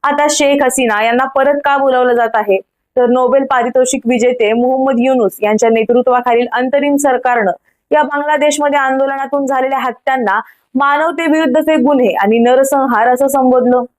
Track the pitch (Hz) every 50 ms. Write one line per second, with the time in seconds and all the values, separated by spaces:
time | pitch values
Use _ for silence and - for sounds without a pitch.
0 | - 285 285 285 294 294 294 - 294 277 285 285 285 254 247 269 254 233 214 208
1 | 220 233 233 247 262 262 - 269 269 285 285 285 285 285 277 277 277 269 254 254
2 | 254 247 240 240 233 226 226 220 208 202 190 190 - _ _ _ _ _ _ 254
3 | 247 233 247 254 254 247 269 277 269 269 269 254 226 254 233 262 254 247 - 262
4 | - 233 254 240 226 247 247 247 226 208 220 233 240 254 262 262 262 269 262 233
5 | 240 262 262 254 220 190 - - 214 208 214 214 240 226 226 226 233 - 240 247
6 | 247 254 247 247 247 247 240 233 247 247 - 240 254 262 269 285 285 285 285 277
7 | 285 277 254 247 254 254 247 240 214 185 170 - _ _ _ _ _ _ - 302
8 | 302 277 285 285 294 294 302 294 294 302 294 294 294 285 285 285 269 262 262 269
9 | 269 269 277 269 269 277 285 285 277 262 277 262 262 269 269 262 247 254 233 -
10 | _ 277 269 262 240 202 190 214 214 - _ _ _ _ _ 254 277 277 285 294
11 | 311 339 330 294 330 320 294 311 320 294 247 311 311 311 311 302 240 277 294 262
12 | 240 202 165 - 196 202 220 233 233 240 254 262 269 269 285 277 269 262 233 208
13 | 226 247 247 247 277 269 277 277 262 254 254 254 240 247 247 247 247 - _